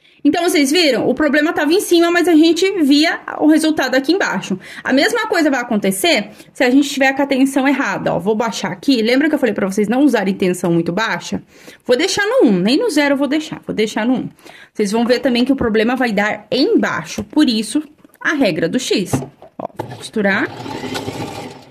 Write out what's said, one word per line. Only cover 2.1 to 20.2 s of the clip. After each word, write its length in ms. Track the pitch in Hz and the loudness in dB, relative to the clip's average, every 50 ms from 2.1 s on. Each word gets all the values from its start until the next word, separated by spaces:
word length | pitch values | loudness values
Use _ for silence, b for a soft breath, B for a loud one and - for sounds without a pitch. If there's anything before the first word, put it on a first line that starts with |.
mas 180 | 349 339 311 349 | 2 2 2 4
a 60 | 339 | 4
gente 480 | 302 330 330 320 339 381 381 415 370 | 6 6 4 4 2 0 0 0 0
via 380 | 302 262 294 285 311 339 392 - - - - - | 2 2 4 4 2 0 -2 -4 -8 -10 -6 0
o 80 | 311 | 2
resultado 480 | 302 320 302 311 311 311 330 277 247 254 | 4 4 4 2 0 0 0 -2 0 0
aqui 180 | 262 269 - | 0 0 0
embaixo. 460 | 349 392 277 180 175 190 - - 190 180 B B B B B | 0 0 0 -2 -4 -4 -4 -6 -6 -8 B B B B B
A 80 | - | 0
mesma 340 | 254 269 330 - 480 440 453 | 2 2 2 2 0 -2 -2
coisa 240 | 440 427 339 302 302 | -2 0 2 2 2
vai 100 | 269 247 | 0 -2
acontecer 720 | 240 - 226 202 202 190 190 - - 339 302 214 202 - B B B B | -2 -2 -2 -2 0 -2 -2 0 0 0 0 0 -2 -6 B B B B
se 100 | B - | B 0
a 80 | 277 247 | 2 4
gente 180 | 254 277 285 - | 4 4 2 2
tiver 260 | - 262 269 269 269 | 0 0 0 0 2
com 80 | 277 | 0
a 40 | 277 | 0
tensão 400 | 277 277 254 269 269 - 285 262 | 0 2 2 2 2 2 0 0
errada, 460 | 277 269 269 254 202 185 165 170 165 160 | 0 0 0 -2 -4 -4 -4 -2 -2 -2
ó. 40 | 165 | -2
Vou 160 | 170 208 220 | 0 -2 -2
baixar 360 | 214 247 226 - - - 180 | 0 -2 -4 -4 -6 -6 -8
aqui. 300 | 180 - - 277 269 226 | -8 -4 -2 0 0 2
Lembra 280 | 214 226 254 269 302 302 | 2 2 2 2 2 2
que 60 | 311 | 0
eu 40 | - | 0
falei 160 | 262 226 202 | 0 0 0
pra 120 | - 202 | 0 -4
vocês 220 | 190 190 208 208 190 | -2 0 0 0 0
não 140 | 240 254 | 2 2
usarem 320 | 302 277 226 220 190 190 190 | 2 4 2 2 0 -2 -2
tensão 380 | 190 202 180 180 180 - 175 | 0 0 -2 -2 0 0 0
muito 200 | 170 170 165 170 | 0 0 0 -2
baixa? 500 | 170 214 226 214 180 170 - - 208 170 - B B B B B B B B | -2 -2 -2 -4 -4 -6 -8 -8 -10 -10 -10 B B B B B B B B
Vou 100 | - 247 | 0 2
deixar 300 | 247 339 370 - 415 392 | 2 2 0 0 0 0
no 220 | 415 508 539 370 240 | 0 2 4 4 4
um, 40 | 196 175 | 4 4
nem 180 | 185 214 269 | 2 2 2
no 140 | 381 494 440 | 2 0 2
zero 240 | 285 294 285 285 285 | 2 2 2 2 2
eu 40 | 262 | 2
vou 100 | 285 247 | 0 0
deixar, 320 | 294 311 302 - - - - | 0 -2 -4 -6 -12 -12 -10
vou 80 | - 180 | -6 -4
deixar 300 | 202 220 214 - 226 214 | -2 -2 -2 -2 -2 0
no 100 | 247 262 | 0 0
um. 140 | - - - - B B B B B B B | -2 -4 -8 -12 B B B B B B B
Vocês 200 | B - 208 196 | B -4 -2 0
vão 140 | 214 233 240 | 0 0 2
ver 140 | 220 247 240 | 2 2 2
também 240 | 240 269 240 233 254 | 2 0 2 2 2
que 80 | 277 | 2
o 40 | 269 | 0
problema 400 | 269 247 226 208 220 214 240 262 | 0 0 0 2 2 2 0 0
vai 160 | 254 254 233 | 0 0 0
dar 340 | 202 202 202 214 - - - - | 0 0 -2 -2 -4 -6 -8 -4
embaixo, 720 | - 247 302 466 427 254 208 185 143 - 151 - - - 208 | -2 0 2 2 2 2 2 0 -2 -6 -8 -8 -10 -10 -8
por 240 | - - 302 302 254 | -2 0 2 2 2
isso, 340 | 220 220 214 - - 294 302 - _ _ _ - _ - | 2 -2 -2 -2 -4 -4 -4 -6 _ _ _ -20 _ -6
a 140 | - - 339 | -4 -2 0
regra 340 | 277 262 196 156 175 165 165 | 2 0 0 0 0 -2 -2
do 100 | 196 254 | -2 -2
X. 340 | - - 415 233 175 - - - - - - - - - _ - | -2 -2 -2 -2 -2 -2 -4 -6 -6 -8 -16 -20 -20 -20 _ -12
Ó, 100 | - - - | -12 -12 -12
vou 220 | - - - - | -12 -14 -14 -14
costurar. 520 | - - - - 226 | -16 -14 -10 -4 -2